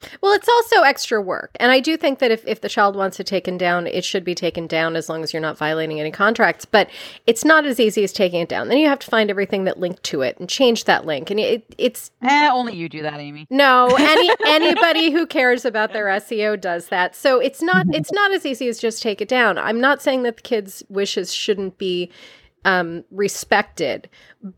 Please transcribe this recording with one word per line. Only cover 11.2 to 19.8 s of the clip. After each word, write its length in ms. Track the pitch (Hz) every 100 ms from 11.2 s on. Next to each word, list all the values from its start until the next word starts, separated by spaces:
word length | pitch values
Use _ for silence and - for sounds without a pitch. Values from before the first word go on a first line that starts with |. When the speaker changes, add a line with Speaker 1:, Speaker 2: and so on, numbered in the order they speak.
| -
Speaker 1:
And 80 | 208
it, 340 | - 226 - -
it's 320 | 247 - - _
Speaker 2:
Eh, 280 | 247 285 294
only 220 | 254 233
you 140 | 185 165
do 140 | 156
that, 180 | 151 147
Amy. 260 | 147 147 156
Speaker 1:
No, 380 | 262 277 254 247 262
any, 340 | 302 311 359 480
Speaker 2:
<laughs> 80 | 427
Speaker 1:
anybody 640 | 320 320 349 339 320 320
who 160 | 311 320
cares 360 | 302 254 247
about 280 | 254 214 214
their 160 | 220 202
S 240 | 196 -
E 120 | 220
O 120 | 214 208
does 320 | 185 175 170
that. 260 | 180 180
So 240 | - 285 254
it's 240 | 262 -
not, 240 | 330 370 359
Speaker 3:
Mm-hmm. 80 |
Speaker 1:
it's 160 | 302 302
not 220 | 392 403
as 120 | 381
easy 220 | 294 240 254
as 140 | 226
just 200 | 226 226
take 200 | 226 202
it 80 | 208
down. 300 | 254 226 175
I'm 220 | - 226